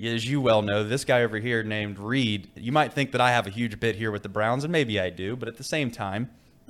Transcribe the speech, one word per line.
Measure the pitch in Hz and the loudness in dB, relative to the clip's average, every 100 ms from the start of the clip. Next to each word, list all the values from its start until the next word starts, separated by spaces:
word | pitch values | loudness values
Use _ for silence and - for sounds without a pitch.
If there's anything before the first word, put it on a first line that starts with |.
as | 113 117 117 | -4 -2 0
you | 143 | 2
well | 123 110 | 6 6
know, | 104 104 | 4 2
this | 107 123 - | 0 0 2
guy | 127 | 4
over | 117 107 | 4 0
here | 120 117 | 0 0
named | 107 107 104 98 | 0 -4 -4 -6
Reed, | 107 135 117 104 87 - | -2 0 0 0 -6 -10
you | 110 | -2
might | 151 135 | 2 2
think | - 131 | 0 0
that | 123 | 2
I | 123 | 4
have | 120 101 | 4 0
a | |
huge | 104 117 104 | -2 -4 -2
bit | 113 101 | -2 0
here | 113 | -2
with | 104 | -4
the | 101 | -4
Browns, | 104 110 131 | 0 0 0
and | 151 | 0
maybe | 170 120 101 | 0 2 0
I | 92 | -2
do, | 85 95 123 | -2 -6 -6
but | 117 | -8
at | - | -10
the | |
same | 135 160 127 | -6 -2 -2
time, | 117 101 101 123 - _ _ | -4 -4 -4 -6 -10 _ _